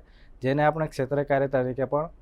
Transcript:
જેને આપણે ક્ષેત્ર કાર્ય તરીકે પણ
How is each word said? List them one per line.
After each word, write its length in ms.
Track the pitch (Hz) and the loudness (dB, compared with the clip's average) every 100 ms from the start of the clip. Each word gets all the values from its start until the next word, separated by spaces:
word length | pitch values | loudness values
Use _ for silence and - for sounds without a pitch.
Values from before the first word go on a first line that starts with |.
| - - - - | -6 -20 -20 -6
જેને 220 | 131 139 | -2 2
આપણે 220 | 151 156 156 | 2 2 -2
ક્ષેત્ર 360 | - 127 143 | -4 -2 -2
કાર્ય 240 | 143 139 135 | 0 2 2
તરીકે 380 | 135 127 127 | 0 0 -2
પણ 260 | 131 143 165 - | -2 -2 -4 -6